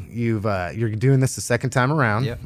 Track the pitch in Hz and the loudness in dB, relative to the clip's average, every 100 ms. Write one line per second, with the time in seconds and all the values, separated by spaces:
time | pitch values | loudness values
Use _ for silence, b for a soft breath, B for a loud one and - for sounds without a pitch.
0 | 90 117 117 110 107 98 87 98 117 107 | -6 -4 0 0 0 -2 -2 -2 -4 0
1 | 131 135 131 - - 120 120 131 127 156 | 4 4 4 -2 -2 -2 0 0 2 2
2 | 120 104 131 120 | 2 2 -2 -6